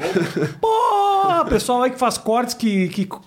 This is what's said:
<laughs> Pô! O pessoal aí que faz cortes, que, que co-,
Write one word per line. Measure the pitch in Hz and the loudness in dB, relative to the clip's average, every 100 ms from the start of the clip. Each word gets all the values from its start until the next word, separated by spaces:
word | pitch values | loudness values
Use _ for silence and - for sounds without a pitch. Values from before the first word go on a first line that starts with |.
| - 190 165 | -2 -2 -2
<laughs> | - 147 - | -2 -4 -2
Pô! | 453 440 480 415 403 392 392 339 330 | 0 2 2 2 2 2 2 2 2
O | |
pessoal | 214 - 247 | 0 2 2
aí | 254 | 0
que | 254 | 0
faz | 240 214 | -2 -2
cortes, | - 226 240 | -2 0 -2
que, | - 226 196 180 | -2 0 0 0
que | 202 190 | -2 -6
co-, | - | -6